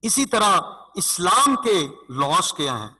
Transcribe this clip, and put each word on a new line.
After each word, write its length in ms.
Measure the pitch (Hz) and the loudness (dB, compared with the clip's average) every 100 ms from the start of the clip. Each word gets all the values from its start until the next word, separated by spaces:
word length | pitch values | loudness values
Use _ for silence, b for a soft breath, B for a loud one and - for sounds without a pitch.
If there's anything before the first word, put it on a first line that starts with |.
इसी 220 | 226 254 247 | -2 -2 0
तरह 640 | 226 214 185 - - - - | 2 4 2 0 -14 -16 -8
इस्लाम 560 | - - 180 226 277 254 | -4 -2 2 4 4 2
के 220 | 233 196 143 - - | 2 0 0 -8 -14
लॉज 360 | 131 143 165 175 | -4 0 2 0
क्या 220 | - 143 | -4 -4
हैं? 220 | 120 107 - | -4 -8 -16